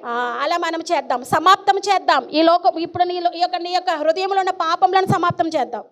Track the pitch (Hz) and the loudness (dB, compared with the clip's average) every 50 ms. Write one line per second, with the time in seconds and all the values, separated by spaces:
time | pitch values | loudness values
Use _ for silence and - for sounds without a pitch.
0 | - 247 233 240 247 240 240 240 277 294 349 349 349 330 330 330 320 - 349 302 | -8 -6 -6 -4 -4 -4 -4 -4 -4 -2 -2 -2 -2 -4 -4 -6 -4 -2 -2 -2
1 | - - 277 247 247 - - 320 311 370 381 392 - 392 381 392 381 403 392 370 | -2 -2 -4 -6 -2 -2 -2 2 6 4 4 4 4 0 0 0 2 0 0 0
2 | 381 370 320 277 240 - - 302 330 330 339 349 339 381 330 320 330 339 339 359 | 2 2 0 0 0 0 2 4 4 6 4 4 2 2 0 0 -6 -6 -2 -2
3 | 359 359 359 359 349 349 349 339 349 349 359 349 339 349 359 359 359 370 339 302 | -2 -2 -2 -2 -2 -2 -2 0 -4 -2 -2 -6 -6 -2 -4 -2 -2 -2 -4 0
4 | 294 311 330 381 381 392 392 392 370 370 370 370 339 320 339 359 381 370 359 381 | 0 0 0 0 0 0 0 0 0 -2 -2 -4 -2 -2 0 2 2 2 2 2
5 | 381 381 392 359 339 349 339 349 339 330 311 302 247 226 233 214 196 - | 2 2 0 0 0 -2 0 0 -2 -2 0 -2 -2 -2 -6 -12 -12 -14